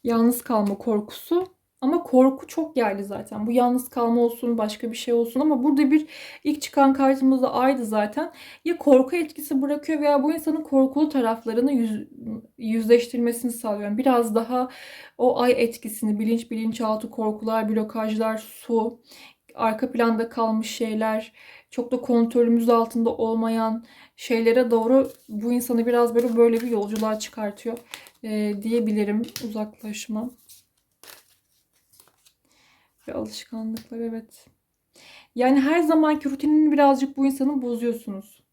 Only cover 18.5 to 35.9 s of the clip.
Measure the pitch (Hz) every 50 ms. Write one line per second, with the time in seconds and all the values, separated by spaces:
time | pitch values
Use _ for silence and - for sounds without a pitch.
18.5 | - - - - 233 226 226 240 - - _ _ - - - - _ _ _ _
19.5 | _ - 233 220 220 220 262 254 - 233 233 226 226 214 226 226 - 240 226 220
20.5 | 220 220 220 - - - 233 220 214 214 220 220 220 220 220 - _ - - -
21.5 | - - _ _ - - 240 240 254 247 247 - 240 233 233 233 - 240 240 233
22.5 | 233 233 226 233 233 226 226 233 - 233 226 233 233 - 226 226 226 220 226 226
23.5 | 226 226 226 226 220 233 - - - - - _ _ - - - 240 226 226 233
24.5 | 226 254 254 233 233 226 220 240 262 269 269 269 - _ _ - 220 208 214 240
25.5 | 240 247 240 - 247 233 233 240 240 240 240 233 226 233 233 247 226 233 233 233
26.5 | 226 226 233 247 233 208 208 208 220 208 220 220 214 214 - - - - 214 202
27.5 | 208 - - 233 233 233 - _ - - - - _ _ - 220 214 214 214 208
28.5 | 208 202 208 226 233 240 220 214 208 214 208 208 208 214 233 - - - - 220
29.5 | 208 220 214 214 - _ - 214 208 - - - 214 214 240 254 254 _ _ _
30.5 | - - _ _ _ _ _ _ _ _ - - - - _ _ _ _ _ _
31.5 | _ _ _ _ _ _ _ _ _ _ _ _ _ _ _ _ _ _ _ _
32.5 | _ _ _ _ _ _ _ _ _ _ _ - - - 220 220 214 - - _
33.5 | 233 220 220 220 220 226 - _ 233 233 233 233 226 226 226 _ - - _ _
34.5 | _ _ _ _ _ _ _ _ _ _ - - - - - _ _ 233 240 254
35.5 | 277 277 262 294 320 349 320 302